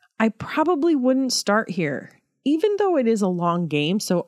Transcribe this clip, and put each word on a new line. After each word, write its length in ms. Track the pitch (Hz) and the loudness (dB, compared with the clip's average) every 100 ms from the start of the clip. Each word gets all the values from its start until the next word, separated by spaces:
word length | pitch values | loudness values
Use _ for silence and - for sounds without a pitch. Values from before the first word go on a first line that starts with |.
| _ _ | _ _
I 100 | 220 | -2
probably 680 | - - - 320 339 339 | -2 -8 -2 0 2 2
wouldn't 380 | 294 247 262 262 | 2 2 2 0
start 380 | - - 208 - | -2 0 0 0
here, 400 | 190 156 131 - - _ _ | -4 -4 -4 -10 -20 _ _
even 300 | - 311 415 403 | -2 0 0 0
though 180 | 403 320 | 0 2
it 100 | 226 | 2
is 160 | 226 | 2
a 60 | 196 | 0
long 400 | 180 175 175 170 | 0 0 0 0
game, 320 | 147 147 202 | 0 0 -2
so 260 | - 175 | 0 -2